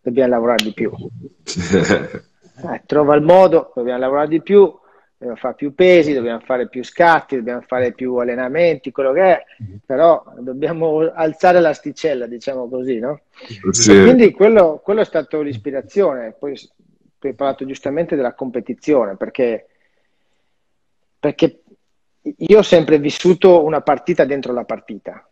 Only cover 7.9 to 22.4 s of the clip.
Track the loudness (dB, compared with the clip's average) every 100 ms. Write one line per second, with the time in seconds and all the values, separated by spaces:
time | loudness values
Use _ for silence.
7.9 | -6 -6 -4 -4 -6 -6 0 0 0 -8
8.9 | -4 -2 2 2 2 -2 _ -20 -20 _
9.9 | 2 2 2 -2 -18 -14 -8 -8 -4 -4
10.9 | -2 -4 -2 -6 0 2 4 2 -2 -10
11.9 | -6 -6 -6 -8 -10 -10 -10 -10 -10 -6
12.9 | -6 -6 -10 _ _ -20 -10 -6 0 6
13.9 | 8 8 6 4 4 4 6 4 0 -4
14.9 | -2 -2 -4 -6 -8 -8 -8 -10 -10 -6
15.9 | -2 -2 -2 -10 -12 -12 -12 -18 _ _
16.9 | _ _ _ -10 -6 -6 -6 -10 -10 -8
17.9 | -6 -4 -2 -4 -6 -8 -8 -10 -10 0
18.9 | 0 0 -6 -10 -4 -4 -4 _ _ _
19.9 | _ _ _ _ _ _ _ _ _ _
20.9 | _ _ _ -8 -2 -2 -2 _ _ _
21.9 | _ _ _ -16 -10